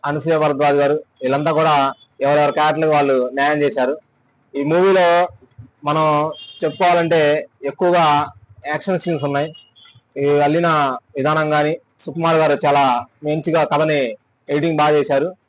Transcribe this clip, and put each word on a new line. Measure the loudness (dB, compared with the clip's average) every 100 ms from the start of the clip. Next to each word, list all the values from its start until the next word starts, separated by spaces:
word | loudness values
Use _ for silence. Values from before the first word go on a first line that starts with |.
| -4
అనసూయ | -4 -2 0
భరద్వాజ్ | 0 0 2 2
గారు, | 2 0 -4 _
వీళ్ళంతా | -4 -2 0
కూడా | 0 2 2 0 -4 _ _
ఎవరెవరి | 0 2 2
క్యారెక్టర్లకు | 0 0 0 0
వాళ్ళు | 2 2 0 0
న్యాయం | -2 -2 0
చేశారు. | -2 0 -4 -4 _ _ _ _ _
ఈ | -6
మూవీలో | -2 2 2 4 4 4 0 -4 _ _ -20 _
మనం | -4 -2 0 0 -2 -8 -18 -8
చెప్పుకోవాలంటే | -8 0 2 2 2 2 2 0 -4 _
ఎక్కువగా | -10 -2 0 2 2 2 -2 -10 _ -16 -8
యాక్షన్ | -8 -4 -4
సీన్స్ | -4 -4
ఉన్నాయి. | -2 -4 -4 -8 _ _ -20 -20 _ -4
ఈ | 0
అల్లిన | 2 2 2 0 0 0 -4 _ -6
విధానం | -2 0 0
కానీ, | 0 0 -4 _ _
సుకుమార్ | -14 -4 0 2
గారు | 2 0 2
చాలా | 2 2 0 -4 _
మంచిగా | -6 -4 -2 -2
కథని | 0 0 0 0 -2 -6 _ _ _
ఎడిటింగ్ | -2 -2 0
బాగా | 2 2
చేశారు. | 2 0 -2 -8